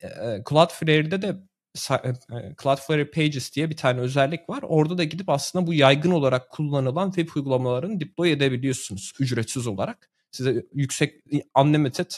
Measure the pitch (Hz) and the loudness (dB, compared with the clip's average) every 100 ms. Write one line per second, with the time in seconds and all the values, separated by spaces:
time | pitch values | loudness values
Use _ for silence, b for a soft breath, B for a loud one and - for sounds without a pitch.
0 | - - 113 104 113 147 170 - 160 156 | -14 -8 -6 -6 0 4 2 2 2 2
1 | 156 190 202 190 - _ _ - - 135 | 2 -2 -4 -6 -10 _ _ -10 -2 -2
2 | 127 123 - 120 98 - 139 139 - 151 | -2 -6 -8 -12 -12 -6 0 0 0 -2
3 | 147 160 151 143 - - 160 151 135 123 | 0 0 0 0 -6 -4 -4 0 0 0
4 | 127 135 139 165 - 247 - 156 151 180 | 0 2 2 0 -8 -8 0 2 4 2
5 | 160 160 190 139 - 185 170 160 135 143 | -2 -4 -2 -2 -2 -2 0 6 6 6
6 | 170 175 139 127 - - 151 143 131 147 | 4 2 2 0 -2 -6 -2 0 0 -2
7 | 196 185 160 147 139 127 127 123 170 214 | -2 -2 -2 -2 0 0 0 -2 -2 -6
8 | 147 - 175 151 139 123 135 127 - 95 | -6 -2 0 2 2 0 -2 -2 -6 -12
9 | - - 131 117 110 135 117 95 123 240 | -10 -4 -2 -2 -2 -4 -4 -4 -4 -6
10 | _ _ _ - 131 117 - 143 135 - | _ _ _ -6 -2 -2 -4 -4 -2 0
11 | 156 - - 143 - 131 143 151 143 - | -2 -4 -4 -4 0 4 6 4 2 -2
12 | - | -6